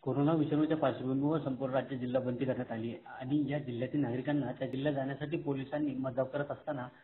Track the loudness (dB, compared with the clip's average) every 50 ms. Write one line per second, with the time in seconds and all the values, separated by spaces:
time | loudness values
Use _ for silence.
0 | 0 0 2 4 4 4 6 4 4 4 4 2 4 4 4 4 2 2 2 0
1 | -2 0 0 2 2 2 2 2 0 -2 -2 -2 -2 0 0 0 0 0 -4 -4
2 | -4 0 0 2 2 2 0 0 0 0 0 -2 -2 -4 -4 -4 -4 -4 -6 -8
3 | -12 -14 -12 -10 -4 0 2 2 2 2 0 -2 -2 -4 -4 -2 -4 -2 0 0
4 | 0 0 0 -2 0 0 0 0 0 0 -2 -4 -4 -4 -2 0 0 0 2 2
5 | 0 -2 -2 -4 -4 -4 -2 -2 -2 -2 -2 -2 -2 -4 -2 -2 0 0 -2 -2
6 | -2 -2 0 0 0 0 0 -2 -2 -2 -4 -8 -4 -6 -4 -4 -6 -8 -10 -16